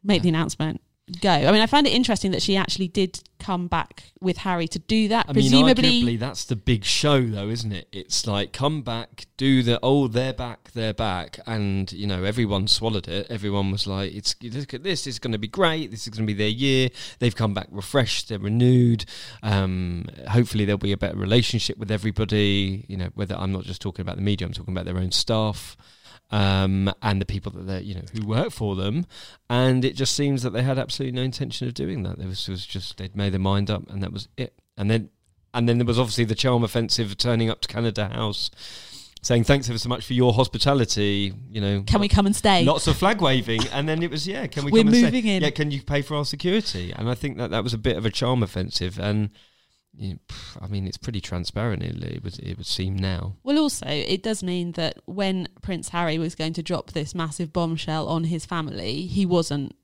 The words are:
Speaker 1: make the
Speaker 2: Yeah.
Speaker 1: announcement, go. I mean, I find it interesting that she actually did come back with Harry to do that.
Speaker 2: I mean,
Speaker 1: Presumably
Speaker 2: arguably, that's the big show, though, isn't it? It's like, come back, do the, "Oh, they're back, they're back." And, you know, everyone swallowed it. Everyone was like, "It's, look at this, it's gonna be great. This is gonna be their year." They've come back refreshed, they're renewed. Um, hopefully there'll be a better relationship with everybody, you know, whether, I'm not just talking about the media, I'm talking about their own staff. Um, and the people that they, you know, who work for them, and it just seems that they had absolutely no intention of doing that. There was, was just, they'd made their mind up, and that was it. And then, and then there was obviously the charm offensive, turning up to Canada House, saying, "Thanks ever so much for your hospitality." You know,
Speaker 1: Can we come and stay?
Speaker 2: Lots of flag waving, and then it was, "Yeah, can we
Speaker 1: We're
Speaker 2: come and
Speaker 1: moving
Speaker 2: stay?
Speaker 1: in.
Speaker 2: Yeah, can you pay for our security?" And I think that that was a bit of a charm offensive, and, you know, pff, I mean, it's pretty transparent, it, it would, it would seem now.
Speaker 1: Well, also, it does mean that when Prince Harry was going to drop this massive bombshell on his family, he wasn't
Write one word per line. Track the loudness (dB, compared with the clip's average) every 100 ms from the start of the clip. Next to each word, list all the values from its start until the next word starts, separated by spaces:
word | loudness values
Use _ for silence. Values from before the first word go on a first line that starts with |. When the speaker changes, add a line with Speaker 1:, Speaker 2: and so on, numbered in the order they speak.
Speaker 1:
make | 4 4
the | 4
Speaker 2:
Yeah. | 2
Speaker 1:
announcement, | 0 -2 -4 -4 _ _ -16 -2
go. | 4
I | 4 6
mean, | 6
I | 6
find | 4 4
it |
interesting | 4 2 0 0
that | 0
she | 2 0
actually | 0 -2 -2
did | 0 -2 -4 _ _
come | -4 -4 -2
back | -2 -4 -12 -20 _
with | -2 -2
Harry | -2 -2 -2
to | -6
do | 0 2 4
that. | 2 2
Speaker 2:
I |
mean, | 4
Speaker 1:
Presumably | 6 8 8 6 6 4
Speaker 2:
arguably, | 2 0
that's | -4 -6 -6
the | -4
big | 2 2
show, | 2 2 4 4
though, | 2 -2 -4
isn't | -4 -4
it? | -6 -8
It's | -14 -4 -4 0
like, | -2 -2
come | -2 -2 -2
back, | -4 -8 -8 -16 -20 -2
do | 4 4
the, | 4 2
"Oh, | 4 4 4
they're | 0 -2
back, | -4 -8 -10 -12
they're | -4 -4
back." | -2 -2 -2 -6 -14 -6
And, | -2 0 0 -4
you | -4 -4
know, | -2
everyone | -2 0 0 0 2
swallowed | 0 0 -2 -4
it. | -6 -6
Everyone | -6 -2 0 0
was | -2 -4
like, | -4 -4 -4
"It's, | -6 -6
look | -8 -10 -8
at | -8
this, | -4 -4 -6
it's | -8
gonna | -4 -4
be | -4
great. | 2 2 2 -6
This | -10 -12
is |
gonna | -4 -2
be |
their | 0 0
year." | 2 2 4 2 -2 -16 0
They've | 0 2
come | 0
back | -2 -6
refreshed, | -10 0 2 2 -2 -4
they're | -6
renewed. | 0 4 6 8 6 2 -2 -14 -16 -8
Um, | 0 2 2 0 -2 -4 -8 -12 0
hopefully | 2 2 2
there'll | 2 2
be | 0
a | 0
better | -2 -2
relationship | 2 4 4 0 -2 -6
with | -4
everybody, | -2 -2 -2 0 2 2 2 -2 -4 -8
you | -8
know, | -6
whether, | -6 -6 -4
I'm | -4
not | -4
just | -6 -8
talking | -8 -6
about | -8 -2
the |
media, | 0 0 -2
I'm |
talking | -8 -6
about | -6 -4
their | -2
own | 0
staff. | 0 2 2 0 -4 -12 -20 -20 _ -20 -20 _
Um, | 2 4 4 2 2 0 0
and | -2 0
the |
people | -2 -4 -6
that | -10 -8
they, | -8
you | -8
know, | -10 -10
who | -8 -2
work | -2 -2
for | -4 -2
them, | -2 -2 -2 -6 -12 -20 -20 _
and | 2 4 4
it | 0
just | 0 -2 0
seems | 0 0
that | -2
they | 0
had | 0 0
absolutely | -4 -4 -4
no | -2
intention | -4 -4 -6 -4 -6
of |
doing | -4 -6 -4
that. | -6 -6
There | -6
was, | -6 -6
was | -8 -8
just, | -8 -10 -12
they'd | -10
made | -2 0
their | 2
mind | 2 2 2
up, | -2 -4
and | -8
that | -6
was | -8 -12 -10
it. | -10 _ _ -4
And | 0
then, | 2 0 _ _ _ _
and | 0 4
then | 4
there | 4
was | 2
obviously | 2 2
the | 0
charm | 2 2 2
offensive, | 2 0 0 0 -2 -2
turning | 0 2 2
up | -2
to | -4
Canada | -2 -2 0 -2
House, | -2 -2 -2 -6 -8 -18 -18 -18 -20 -20 -10
saying, | 2 4
"Thanks | 6 4 2
ever | -4
so | -4
much | -4
for | -2
your | 4 4
hospitality." | 4 2 2 2 4 2 2 2 2 0 -4 -10
You | -4
know, | 0 0 2
Speaker 1:
Can | 2
we | 6
come | 4 4
and |
stay? | 4 4 6
Speaker 2:
Lots | 4 4 2
of | 2
flag | 2 4
waving, | 4 2 2 -2 0
and | -2 -2
then | -2
it | -2
was, | -4 -6
"Yeah, | -6 -6
can | -4
we | 4
Speaker 1:
We're | 6
Speaker 2:
come | 8
and | 8
Speaker 1:
moving | 6 4
Speaker 2:
stay? | 2 2
Speaker 1:
in. |
Speaker 2:
Yeah, | 2
can | 0 -2
you | -2
pay | -2 -2
for | 0 -4
our |
security?" | -4 -2 0 0 0 -6 -6 -4
And | -4
I |
think | -2 -4 -4
that | -2
that | -2
was | -2
a | -2
bit | 0 0
of |
a | 0
charm | 0 0 2
offensive, | 0 -2 -4 -2 -4 -4
and, | -2 0 -2 _ _ _ _ _ _ -10
you | -10
know, | -10 _
pff, | -16 -14 -14
I | -6
mean, | -4 -4
it's | -6
pretty | -6 -6
transparent, | -6 -6 -4 -4 -2 -2
it, | -4 -6
it | -8 -8
would, | -10 -10
it | -10 -10
would | -6
seem | -4 -2 -2
now. | -2 -2 -6 -8
Speaker 1:
Well, | 0 2
also, | 2 -2 -6
it | -4 -2 -2
does | -2 -4
mean | -2 -2 -4
that | -4 -4 -6 -10
when | -4 -2 -2 -4 _
Prince | -8 -6 -4
Harry | -2 0 0
was | -2
going | -4 -4
to | -4
drop | -4 -6 -4
this | -8 -6
massive | -4 -6 -4 -4
bombshell | -2 -2 -2 -4 -4 -2
on | -2
his | -2 -4
family, | -4 -6 -4 -6 -6 -4 -2
he | 0
wasn't | 4 2 2 -2 -4 -10